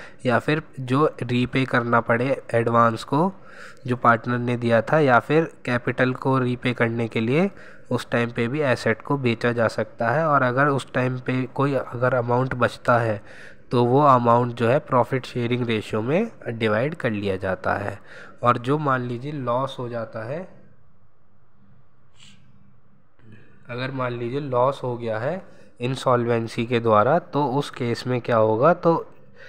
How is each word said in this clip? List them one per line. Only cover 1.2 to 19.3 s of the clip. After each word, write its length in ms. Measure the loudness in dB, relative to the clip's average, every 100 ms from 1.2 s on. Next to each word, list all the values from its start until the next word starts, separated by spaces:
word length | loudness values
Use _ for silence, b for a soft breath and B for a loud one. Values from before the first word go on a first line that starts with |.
रीपे 420 | -4 -2 0 -2
करना 360 | 0 -2 2 2
पड़े 420 | 2 0 0 -4 -2
एडवांस 500 | 0 2 4 4 2
को 280 | -2 0 0 -4 B B B B -6
जो 100 | 0
पार्टनर 420 | 2 2 0 -4
ने 180 | -2 -2
दिया 260 | 2 2
था, 160 | 2 2
या 200 | 4 4
फिर 340 | 4 0 0 -4
कैपिटल 480 | -4 -4 -2 0 0
को 260 | 0 0 0
रीपे 340 | 0 -2 -2
करने 360 | 0 0 -2 -4
के 120 | -2
लिए 300 | 0 0 0 -4 B B B
उस 200 | -6 -2
टाइम 200 | -2 -2
पे 180 | -2 -4
भी 120 | 0
एसेट 420 | 0 0 0 -2
को 140 | -2 -2
बेचा 360 | 0 0 0
जा 160 | 0 0
सकता 420 | -2 -6 -4 -2
है। 160 | 0 2
और 160 | 2
अगर 240 | 2 2 2
उस 260 | 0 -4
टाइम 260 | -2 -2 -4
पे 240 | -4 -4
कोई 320 | -4 -2 0
अगर 400 | -2 -4 -2 0
अमाउंट 400 | 0 0 0 0
बचता 440 | 0 -2 0 2 2
है 240 | 2 -4 B B B B -2
तो 140 | 2
वो 180 | 4 6
अमाउंट 520 | 6 6 6 4 2
जो 140 | 0 2
है 100 | 2
प्रॉफिट 480 | 2 0 0 -2 -4
शेयरिंग 400 | -4 -2 -2 -2
रेशियो 360 | -4 -4 -4
में 280 | -2 -2 -2 -8 -10
डिवाइड 460 | -2 0 0 -2
कर 160 | -4 -4
लिया 260 | -2 -4 -4
जाता 380 | -4 -4 -4
है। 260 | -4 -6 -10 B B B B
और 160 | 0 2
जो 200 | 0 -2
मान 220 | 0 -2
लीजिए 320 | -4 -8 -10